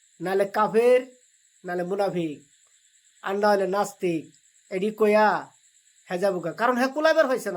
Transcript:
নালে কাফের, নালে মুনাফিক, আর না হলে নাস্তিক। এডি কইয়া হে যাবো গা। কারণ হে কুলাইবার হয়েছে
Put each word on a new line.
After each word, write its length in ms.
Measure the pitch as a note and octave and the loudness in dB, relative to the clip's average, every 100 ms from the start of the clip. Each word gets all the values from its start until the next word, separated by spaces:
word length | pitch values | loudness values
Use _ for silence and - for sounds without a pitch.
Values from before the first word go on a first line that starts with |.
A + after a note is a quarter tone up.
| _ - | _ -10
নালে 260 | F3 G3 G3 G#3+ | -4 -2 0 0
কাফের, 440 | G#3 G#3 A#3+ B3+ B3+ - _ _ _ _ | 0 2 4 4 0 -14 _ _ _ _
নালে 200 | F#3 F3 F3 | -8 -6 -4
মুনাফিক, 480 | G3 G3 F3+ D#3+ C#3 _ _ _ _ _ _ _ _ | -2 -2 -2 -4 -6 _ _ _ _ _ _ _ _
আর 120 | F#3+ G3+ | -6 0
না 60 | G#3 | 2
হলে 140 | G3+ F#3 | 2 0
নাস্তিক। 560 | G3 G3+ - F#3 D#3+ D3 _ _ _ - | -2 -2 -4 -2 -2 -6 _ _ _ -12
এডি 200 | F#3+ G#3 G#3+ | -6 -4 0
কইয়া 280 | G#3+ G#3 G#3+ E3+ C3+ _ _ _ _ _ - | 2 4 4 0 -4 _ _ _ _ _ -10
হে 80 | F3+ | -2
যাবো 160 | G3 F3+ | -2 -2
গা। 60 | E3 D#3+ | -6 -2
কারণ 160 | A#3 B3 | 0 2
হে 60 | C4 | 0
কুলাইবার 320 | D4 D#4 D#4+ C#4 | 0 2 2 2
হয়েছে 200 | B3+ G#3 | 0 -4